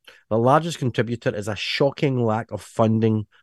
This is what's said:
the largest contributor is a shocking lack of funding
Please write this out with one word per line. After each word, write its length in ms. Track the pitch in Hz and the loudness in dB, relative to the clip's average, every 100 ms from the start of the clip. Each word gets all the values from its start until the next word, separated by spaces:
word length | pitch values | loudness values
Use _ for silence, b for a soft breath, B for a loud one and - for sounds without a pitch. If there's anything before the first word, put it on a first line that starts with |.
| - b _ | -20 b _
the 60 | 110 | 2
largest 400 | 120 151 165 151 | 4 4 2 -4
contributor 540 | 131 - 117 117 135 - | -2 -2 -4 -4 -4 -6
is 120 | 104 | -8
a 80 | 98 | -8
shocking 640 | - - 143 - 147 127 | -8 -2 -2 0 -2 0
lack 320 | 117 110 - | 0 0 -4
of 120 | 110 | -12
funding 640 | - - 113 110 110 107 104 b | -8 0 2 4 2 0 -2 b